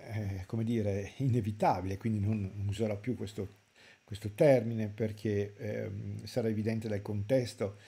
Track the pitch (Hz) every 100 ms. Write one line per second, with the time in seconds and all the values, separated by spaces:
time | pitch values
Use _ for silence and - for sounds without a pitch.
0 | 110 107 104 95 92 117 113 117 101 98
1 | 98 - 135 120 104 107 170 107 92 95
2 | 117 107 101 110 95 104 101 101 110 101
3 | 127 110 107 - 95 - _ - - -
4 | - 104 107 104 156 131 117 113 110 104
5 | 110 104 113 101 101 - 110 110 107 98
6 | 107 104 110 - 113 107 110 113 110 101
7 | 101 104 101 131 117 - 104 104